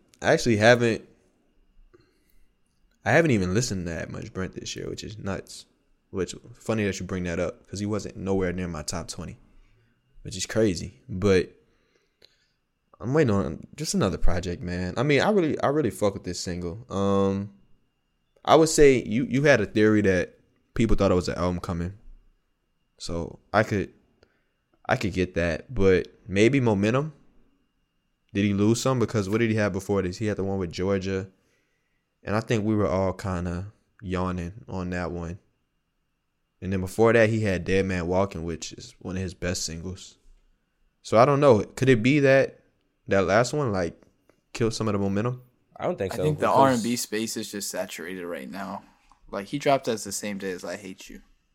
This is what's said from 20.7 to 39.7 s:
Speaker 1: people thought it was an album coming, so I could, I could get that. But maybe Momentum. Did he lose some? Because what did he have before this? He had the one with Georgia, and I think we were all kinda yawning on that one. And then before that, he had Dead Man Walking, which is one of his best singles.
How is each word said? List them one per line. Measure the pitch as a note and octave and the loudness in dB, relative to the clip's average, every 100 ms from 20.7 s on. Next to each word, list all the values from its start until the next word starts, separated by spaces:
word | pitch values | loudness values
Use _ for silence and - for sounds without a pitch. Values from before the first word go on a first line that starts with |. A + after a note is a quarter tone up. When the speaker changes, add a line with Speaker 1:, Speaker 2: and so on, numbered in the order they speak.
Speaker 1:
people | - A2 G#2 | 0 4 4
thought | G2 | 4
it | |
was | F#2 E2+ | 2 0
an | - | -2
album | F2+ F2 | -2 -4
coming, | - E2+ E2+ G2+ - - _ _ _ _ _ _ _ - | -6 -6 -6 -10 -20 -20 _ _ _ _ _ _ _ -16
so | - E2+ E2 - _ | -10 -8 -8 -12 _
I | G2+ | 0
could, | A2 G#2 - _ _ _ _ _ _ _ _ _ - | 0 -2 -6 _ _ _ _ _ _ _ _ _ -4
I | - | -2
could | G2+ | -2
get | F#2 F2+ | -2 -2
that. | - E2+ D#2 - | 0 -2 -4 -6
But | A#2+ F#2+ F2+ - _ - | 2 4 4 0 _ -4
maybe | F#2+ A2+ C#3 | 4 4 4
Momentum. | A#2+ G2 G#2 B2+ D#3 - _ _ _ _ _ _ _ _ _ _ _ | 2 2 2 0 -2 -10 _ _ _ _ _ _ _ _ _ _ _
Did | G2 | -2
he | G#2 | 0
lose | G2+ G#2 A#2 | 2 2 2
some? | C3 C3 | 0 0
Because | G#2+ A2+ F#2+ | 0 -2 0
what | A2 | 0
did | A#2 | 0
he | A2 | 0
have | G#2 | 0
before | F#2+ - G2+ | -2 -2 -2
this? | F2+ F2+ | -2 -4
He | G#2+ | -4
had | G2 | -4
the | |
one | F#2+ G2 | -4 -4
with | F2 | -6
Georgia, | E2 F#2 G2 F#2+ F#2+ F#2+ _ _ _ _ _ _ _ _ _ | -4 -2 -2 -2 -6 -8 _ _ _ _ _ _ _ _ _
and | - G#2 | -6 -4
I | |
think | A#2+ A#2 | -2 -2
we | G#2 G#2+ | 0 0
were | F#2 | 0
all | F#2 F#2+ | 0 -2
kinda | F2+ G2+ F2+ F2+ F2 G2+ - _ _ | -4 -6 -4 -4 -6 -10 -16 _ _
yawning | F#2+ F2+ F#2 F2+ E2+ G#2+ - | -8 -4 -4 -4 -8 -12 -10
on | F#2+ F2+ | -8 -6
that | F2+ E2+ | -6 -6
one. | E2+ E2 - _ _ _ _ _ _ _ _ _ _ _ - | -6 -10 -12 _ _ _ _ _ _ _ _ _ _ _ -12
And | F#2 | -6
then | G2 | -4
before | F#2+ - A2+ | -4 2 4
that, | A#2 A2 | 6 4
he | A2+ | 2
had | G#2+ F2 | -2 -2
Dead | E2 F#2+ | 0 0
Man | F#2+ F#2 E2+ | 2 -2 0
Walking, | F2+ G2 D#2+ | 0 0 -4
which | E2 D#2+ - | -8 -8 -10
is | - - - | -14 -20 -16
one | F#2+ F#2 | -10 -6
of | |
his | F#2 | -8
best | F#2 F2 F2+ | -6 -6 -4
singles. | - | -6